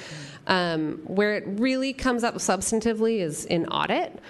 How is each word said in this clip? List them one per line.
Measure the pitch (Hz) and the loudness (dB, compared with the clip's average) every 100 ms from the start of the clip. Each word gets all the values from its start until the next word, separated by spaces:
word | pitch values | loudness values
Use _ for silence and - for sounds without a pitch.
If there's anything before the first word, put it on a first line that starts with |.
| - - 143 - - | -14 -14 -14 -8 0
Um, | 185 175 160 156 - | 2 2 0 -2 -4
where | - 185 208 | -4 0 2
it | 208 - | 2 -2
really | 202 262 262 269 | 0 0 2 0
comes | 262 262 240 | 0 0 2
up | 233 - | 0 -2
substantively | - 190 185 220 226 220 226 226 | 0 0 2 2 2 2 2 2
is | 165 147 | 0 -4
in | - 170 165 | 0 0 2
audit. | - 151 254 359 - | 0 2 0 -2 -8